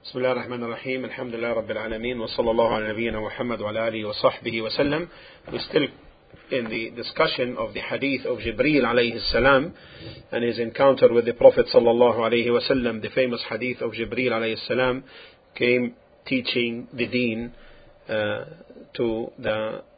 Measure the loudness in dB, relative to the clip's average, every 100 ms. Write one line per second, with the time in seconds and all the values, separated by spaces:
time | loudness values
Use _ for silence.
0 | -10 -4 -2 -2 -4 -8 -8 -8 -6 -6
1 | -6 -10 -8 -6 -4 -4 -4 -6 -6 -6
2 | -6 -6 -8 -2 0 2 2 2 -2 -4
3 | -4 -4 -6 -6 -6 -4 -4 -2 -4 -4
4 | -6 0 0 0 -6 -4 -4 0 0 0
5 | -6 -14 -20 -20 -10 -8 -2 0 -2 -6
6 | -20 _ _ -20 -6 -6 -4 -6 -8 -10
7 | -12 0 0 2 -4 -2 -6 -6 -8 -4
8 | -2 -2 -4 -4 -4 0 2 4 4 4
9 | 2 0 -2 4 6 4 2 -10 -20 -20
10 | -18 -18 -8 -2 -2 -2 -4 4 4 8
11 | 6 6 2 8 8 8 4 6 6 6
12 | 4 4 2 2 2 2 2 0 0 -4
13 | -4 0 0 -2 -6 -6 -6 -4 -6 -6
14 | -6 -2 0 0 -2 -4 -4 0 0 -2
15 | -8 -20 -20 _ _ -2 2 2 0 -8
16 | _ _ -4 -4 -2 -2 -2 -4 -10 -6
17 | -4 -2 -2 -2 -8 -14 -20 -20 -20 _
18 | -6 -4 -2 -4 -8 -18 -20 -20 -18 -4
19 | -2 -2 -8 -8 -4 -4 -4 -8 -14